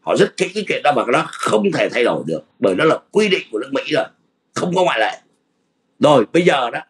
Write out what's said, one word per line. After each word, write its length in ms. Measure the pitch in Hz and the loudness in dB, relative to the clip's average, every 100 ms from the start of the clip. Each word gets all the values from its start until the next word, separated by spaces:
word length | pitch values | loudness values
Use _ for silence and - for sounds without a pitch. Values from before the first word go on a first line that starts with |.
Họ 160 | - 92 | -2 2
rất 200 | 190 - | 2 0
kỹ 120 | 180 | -6
cái 100 | 202 196 | -6 -6
chuyện 120 | 139 | -2
đó 80 | 147 135 | 0 0
và 80 | |
cái 80 | 104 | 0
đó 140 | 131 165 | -2 -2
không 420 | - - 220 202 | -6 -2 0 0
thể 160 | 127 104 | 0 -2
thay 160 | 117 | 0
đổi 200 | 117 80 - | 0 -2 -4
được, 140 | 80 - _ | -8 -10 _
bởi 160 | 98 | 0
đó 100 | 92 | 2
là 140 | 160 151 _ | 2 0 _
quy 180 | 196 214 | 0 2
định 140 | 185 - | 0 -2
của 60 | - | -8
nước 120 | 135 | -6
Mỹ 100 | 135 - | -6 -2
rồi, 120 | 151 - _ _ _ _ | -4 -4 _ _ _ _
không 200 | - 180 | -6 -2
có 100 | 180 | 0
ngoại 160 | 180 123 | 0 0
lệ. 200 | 107 - _ _ _ _ _ _ _ _ | -2 -4 _ _ _ _ _ _ _ _
Rồi, 280 | 139 143 104 | 4 4 4
bây 100 | 170 | 2
giờ 280 | 175 147 120 | 2 0 -2
đó 100 | 143 - | -6 -12